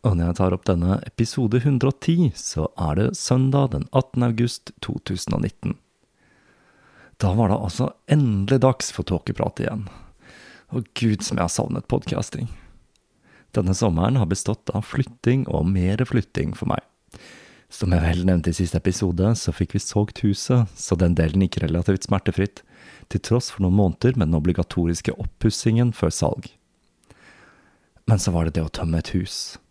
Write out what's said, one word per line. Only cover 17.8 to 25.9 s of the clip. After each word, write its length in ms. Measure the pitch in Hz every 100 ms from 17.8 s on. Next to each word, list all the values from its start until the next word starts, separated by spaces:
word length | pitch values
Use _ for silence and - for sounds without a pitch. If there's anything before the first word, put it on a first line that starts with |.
| 90 87
jeg 80 |
vel 200 | 82 85 92
nevnte 240 | 87 82
i 80 | 85
siste 220 | 90 82
episode, 500 | 95 90 95 85 98
så 240 | 117 - -
fikk 220 | 87 104
vi 20 |
solgt 400 | - 104 107 - 107
huset, 420 | 101 - 123 107 -
så 240 | - 85
den 160 | 90 85
delen 320 | 80 92 92
gikk 140 | -
relativt 400 | 80 85 87 95
smertefritt, 640 | - 98 - 92 101 - _ - - - -
til 160 | 101
tross 240 | - 120 -
for 100 | -
noen 160 | 92 98
måneder 320 | 95 - 120 131
med 80 | 78
den 140 | 80
obligatoriske 760 | 82 87 85 - 85 85 - -
oppussingen 800 | - _ 113 - 113 113 120